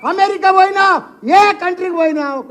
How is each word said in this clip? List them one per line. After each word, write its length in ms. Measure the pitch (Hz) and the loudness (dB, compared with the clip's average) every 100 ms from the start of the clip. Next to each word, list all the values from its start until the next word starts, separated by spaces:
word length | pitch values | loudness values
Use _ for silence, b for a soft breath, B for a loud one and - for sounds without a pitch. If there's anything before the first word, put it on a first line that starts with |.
| 294 | -6
అమెరికా 440 | 381 392 392 392 | 0 0 0 0
పోయినా, 500 | 381 381 392 392 349 - - | 2 2 2 0 0 -4 -12
ఏ 280 | 220 381 415 | 2 4 4
కంట్రీకి 420 | - 359 359 370 | 0 -6 -6 -4
పోయినా 400 | 339 320 302 285 | -2 -2 -2 -6
ఒక 120 | 269 262 | -8 -10